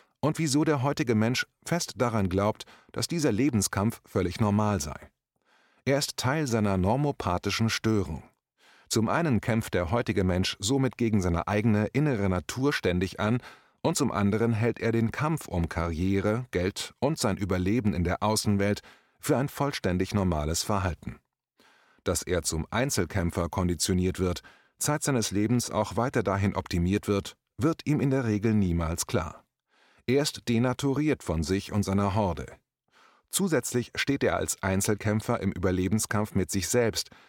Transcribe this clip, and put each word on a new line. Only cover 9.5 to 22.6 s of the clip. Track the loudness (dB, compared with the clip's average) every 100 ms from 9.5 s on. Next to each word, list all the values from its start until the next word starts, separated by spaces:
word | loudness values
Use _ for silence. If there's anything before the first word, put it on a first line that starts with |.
| 0 0
der | -2 0
heutige | 0 0 0
Mensch | 2 2 0 -2
somit | 0 0 0 0
gegen | 0 2
seine | 2 0 0
eigene | 2 4 2 2
innere | 0 0 2 0
Natur | 0 -2 -2 0
ständig | 0 0 0 -2 -2
an | 0 0 -4 -20 _ _
und | -2 0
zum | 0
anderen | 2 2 2 2
hält | 2 0 0
er | 0
den | 2 0
Kampf | 0 -2 -2 -2
um | -2 -2
Karriere, | -2 -2 0 0 0 0 -2 -2
Geld | -2 -2 -4 -10 -4
und | -4 0
sein | 0 0
Überleben | -2 0 0 0 0
in | 0
der | 0 0
Außenwelt | 0 0 2 2 2 0 -6 -20 _ _
für | 0 0
ein | 0
vollständig | -2 -4 -2 -2 0 0
normales | 0 2 0 0 -2
Verhalten. | -2 0 -2 -4 -10 -16 _ _ _ _ _ _ _ _
Dass | -4 -4
er | 0 -2
zum | 0 -4